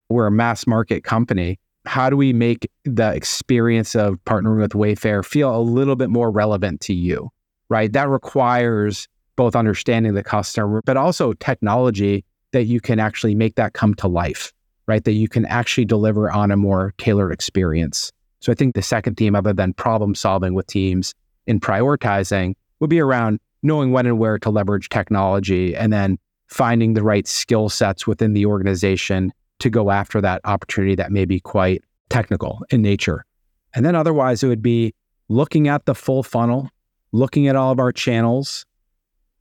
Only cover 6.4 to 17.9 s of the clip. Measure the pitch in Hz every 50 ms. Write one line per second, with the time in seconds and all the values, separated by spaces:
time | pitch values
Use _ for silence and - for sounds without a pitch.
6.4 | 104 107 104 95 95 98 78 - - - 101 90 87 87 78 62 - - - _
7.4 | _ _ _ _ _ _ 117 110 110 107 107 139 143 139 135 127 - - - 139
8.4 | 127 120 123 123 120 120 113 107 104 104 101 - - - _ _ _ _ _ -
9.4 | 123 117 - 120 113 110 101 - - - 120 117 113 110 101 98 98 - - 107
10.4 | 98 - - - 107 101 104 110 - - 131 131 139 175 180 - 165 123 107 -
11.4 | - - 131 - - 104 104 123 127 127 110 98 101 101 101 101 - _ _ _
12.4 | _ _ - 127 120 107 117 117 - - 117 110 110 107 - - - 113 104 107
13.4 | 110 110 - - 113 101 - - - 107 101 - - 95 90 85 87 78 - -
14.4 | - - - _ _ _ _ _ _ - 110 107 - 120 104 110 110 110 - 120
15.4 | 107 - - 120 117 - - - 120 101 117 104 104 110 107 107 107 - - 104
16.4 | 104 101 101 101 - 196 - - 95 - - - - 117 104 101 98 90 78 -
17.4 | - - - 98 92 85 78 80 82 71